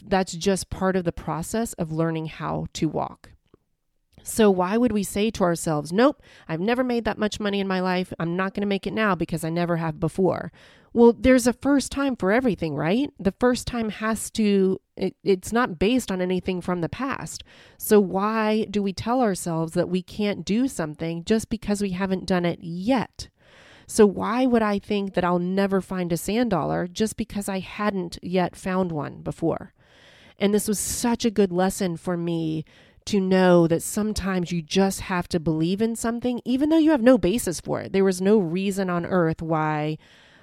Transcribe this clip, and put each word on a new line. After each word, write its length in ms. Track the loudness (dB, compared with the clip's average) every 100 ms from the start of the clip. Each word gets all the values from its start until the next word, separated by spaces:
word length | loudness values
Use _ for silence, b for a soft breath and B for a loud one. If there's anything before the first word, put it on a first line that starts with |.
| -2
that's 280 | -2 -2
just 340 | -4 -2 -2 -4
part 280 | -4 0 0
of 80 |
the 80 | -2
process 600 | -6 -6 -8 -4 -4 -4
of 180 | -6 -6
learning 360 | -2 -2 -2 -6
how 400 | -8 -6 -6 -6
to 120 | -4 -2
walk. 400 | -2 -6 -10 -20 -20 _ _ _ _ _ _ _ _
So 280 | -6 4 4
why 260 | 4 2 2
would 160 | 2
we 100 | 0
say 280 | -2 -2 -2
to 140 | 0
ourselves, 500 | 0 0 0 -2 -2
"Nope, 280 | 2 4 2 B B B
I've 140 | -4
never 240 | 0 0
made 220 | 0 -2 -2
that 100 | -2
much 240 | -4 -2
money 180 | -4 -2
in 80 | 0
my 140 | 0
life. 320 | 0 0 -2 -4
I'm 180 | -4 -2
not 160 | -4
gonna 140 | -2 -2
make 200 | -2 -2
it 60 |
now 220 | 0 2
because 280 | 2 0 -4
I 60 | -2
never 300 | -2 0 0
have 200 | -2 -2
before"? 540 | -2 2 0 0 -4 b b b b
Well, 220 | 6 6 6
there's 280 | 6 6 4
a 80 |
first 360 | 0 2 2 2
time 260 | -2 -2 0
for 140 | 2
everything, 440 | 2 2 0 -2 -2
right? 340 | 0 0 -2 -2
The 160 | -4 2
first 260 | 2 2 -2
time 220 | -6 -4
has 420 | -4 -4 -4 -4
to, 460 | 0 2 4 4 0 _
it, 220 | -6 -6 -4
it's 300 | -6 -6 -2
not 240 | -2 -2 0
based 340 | 0 0 -2
on 80 | -4
anything 400 | -2 -2 -2 -4
from 220 | -4 -4
the 80 | -4
past. 520 | -6 -6 -6 -10 -14 -18 B B B
So 200 | 4 4
why 680 | 4 0 -2 0 0 0 0
do 120 | -2
we 100 | -4
tell 300 | -4 -2 0
ourselves 500 | 0 -2 -4 -2 -2
that 160 | -2 0
we 140 | -2
can't 420 | -4 -4 -4 -2
do 240 | -2 0 0
something 560 | -2 -8 -6 -6 -6
just 240 | 0 0 0
because 320 | -6 -4 -2
we 120 | -2
haven't 340 | -2 -2 -2 0
done 180 | 0
it 140 | 0 -2
yet? 680 | -6 -6 0 0 0 -8 -20 _ B B B B B
So 200 | 6 6
why 400 | 4 -4 0 2
would 160 | 2
I 160 | 2 -2
think 360 | -2 -4 -2
that 100 | -2
I'll 160 | 0 0
never 400 | 0 0 0 0
find 320 | -2 -4 -2
a 40 | -2
sand 340 | -2 -2 0
dollar 360 | 0 -2 -2 -4
just 300 | -2 -4 -4
because 320 | -8 -8 -6
I 100 | -8
hadn't 640 | -8 -4 -2 -2 -4 -8
yet 320 | -4 0 0
found 380 | -4 -4 -2 0
one 280 | -2 -6 -8
before? 500 | -10 -4 -2 -2 -6 _ b b b b b b
And 160 | 0
this 140 | 0 0
was 100 | -4
such 460 | -4 -2 -2 0
a 60 | 0
good 220 | 2 2
lesson 440 | 2 0 0 -4 -4
for 200 | -4 -2
me 480 | -2 -2 -2 -4 -8 b b b -2
to 120 | 0
know 480 | 4 6 8 8 6
that 160 | 2
sometimes 680 | -2 -4 -2 -4 -4 -2 -2
you 100 | -4
just 380 | -2 2 2 0
have 260 | -4 -4 -2
to 100 | -2
believe 420 | 0 0 0 0
in 140 | -2 -2
something, 440 | -4 -4 -2 -4
even 240 | -2 0 4
though 100 | 4
you 140 | 4
have 100 | 6
no 160 | 6 6
basis 420 | 4 0 -2 -6
for 200 | -4 -6
it. 120 | -2
There 120 | 2
was 160 | 2 2
no 180 | 4 4
reason 500 | 2 -2 -2 -2 -2
on 140 | -2
earth 380 | 0 2 2 0
why 560 | -2 -2 0 -2 -4 -6 b b b b